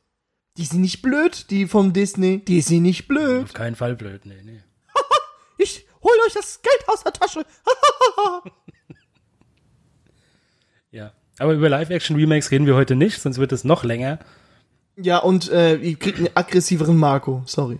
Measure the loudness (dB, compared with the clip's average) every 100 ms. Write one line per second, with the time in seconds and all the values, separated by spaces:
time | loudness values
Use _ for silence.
0 | _ _ _ _ _ -12 -4 0 0 -2
1 | -2 0 0 -2 -6 -4 0 2 2 2
2 | -2 0 0 0 0 0 2 2 2 0
3 | -2 -2 0 -2 -4 -8 -10 -6 -6 -6
4 | -12 -16 -20 -20 -20 -20 _ _ _ -4
5 | 0 0 -2 -16 _ -4 -4 -6 _ _
6 | 2 4 2 -2 -10 -4 0 0 0 -4
7 | -4 -4 -4 -4 -12 _ -4 2 2 2
8 | 0 2 -2 -4 -12 -20 _ _ -20 -20
9 | _ _ _ _ _ _ _ _ _ _
10 | _ _ _ _ _ _ _ _ _ -20
11 | -20 _ _ -4 0 2 2 0 -2 -4
12 | -2 0 2 2 0 2 4 4 4 2
13 | 0 0 -6 -4 -4 -2 0 0 -2 -4
14 | -6 -8 -12 _ _ _ _ _ _ -6
15 | 0 2 4 2 2 2 4 2 -2 -4
16 | -4 -2 -2 -2 0 0 0 0 4 4
17 | 4 2 -2 -6 -6 -6 -6